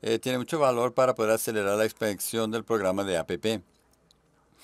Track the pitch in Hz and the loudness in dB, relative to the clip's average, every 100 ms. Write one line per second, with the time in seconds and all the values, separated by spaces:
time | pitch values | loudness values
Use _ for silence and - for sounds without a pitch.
0 | 110 113 127 127 123 160 139 120 120 117 | -2 -2 -2 -4 -4 0 2 2 0 2
1 | 127 127 107 113 - 110 98 104 110 - | 2 2 2 2 0 -2 0 2 0 0
2 | 110 92 - 113 110 113 110 113 95 98 | -4 -2 -4 -2 -2 -4 -2 0 0 0
3 | 98 85 80 90 110 107 - _ _ _ | 0 -2 -2 -4 -2 -4 -6 _ _ _
4 | _ _ _ _ _ _ | _ _ _ _ _ _